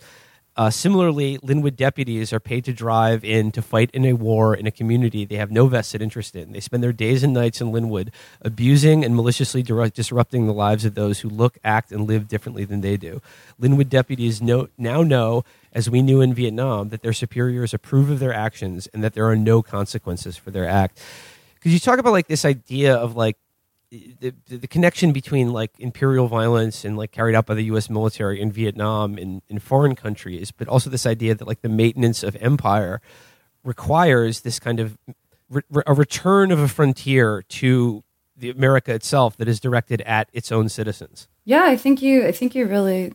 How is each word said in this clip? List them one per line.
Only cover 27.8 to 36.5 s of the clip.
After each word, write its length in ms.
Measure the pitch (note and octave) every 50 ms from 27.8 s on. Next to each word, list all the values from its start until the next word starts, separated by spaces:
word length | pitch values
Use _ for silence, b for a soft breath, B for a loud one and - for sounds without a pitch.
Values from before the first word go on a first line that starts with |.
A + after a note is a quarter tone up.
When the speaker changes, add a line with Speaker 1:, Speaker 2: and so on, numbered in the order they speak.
| G#2 -
Speaker 1:
military 500 | A2 G#2+ A2 A2 - - G#2+ G2 G2+ G2
in 100 | G#2 A2
Vietnam 680 | G2 A2 A2+ G#2 G2+ G#2+ G#2 G#2+ A2 G#2+ G#2+ G2+ G#2
in, 240 | F2+ F2+ F#2+ F#2 F#2+ - -
in 100 | G#2+ G#2
foreign 360 | - - C3 C#3 D3 C#3 B2+
countries, 540 | - - A2 G#2 - - F2+ F2+ E2 G2+ -
but 200 | - - A#2 A2
also 200 | A#2+ B2+ - C#3
this 160 | C3 A#2+ -
idea 300 | B2 A2+ A2+ A2+ A2+ A2
that, 100 | G#2+ -
like, 160 | - A2+ -
the 60 | -
maintenance 560 | A2+ A2 A2 A2+ A#2 - C3 B2 A2+ G#2+ - -
of 140 | G#2 G2+ -
empire 640 | A2 B2 D3 C3 - G#2 G2+ G#2+ G2 F2 F#2+ B2 b b b b b b b b b b b _ -
requires 760 | B2+ A#2+ - - - D3 E3 F3+ E3 C3 A#2+ A#2 A2+ A2+ -
this 180 | - B2 A#2+ -
kind 200 | - A#2+ A#2 A2+
of 180 | A2 G#2+ G#2+ _ _ - - _ _ _ _ _ _ -
re-, 140 | B2+ C#3+ - -
re-, 140 | C#3+ - -
a 80 | D3+ C#3+
return 600 | C#3+ D3 - - - - F3+ G3 G3 G3 F#3+